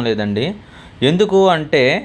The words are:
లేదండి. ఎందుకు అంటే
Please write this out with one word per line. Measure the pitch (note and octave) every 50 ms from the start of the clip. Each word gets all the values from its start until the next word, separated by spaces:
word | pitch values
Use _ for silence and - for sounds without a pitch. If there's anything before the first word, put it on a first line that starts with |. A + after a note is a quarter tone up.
| A#2+
లేదండి. | A#2 A2 G#2 G#2 G#2 G2+ G2+ B2 E3 G#3 - - - - - - - - - A#2+ C3+
ఎందుకు | D#3+ F#3 G#3+ - F#3+ F#3+ F#3+ F#3+ F3
అంటే | D#3+ D3+ C#3+ - D3 B2+ B2+ D3+ G3+ -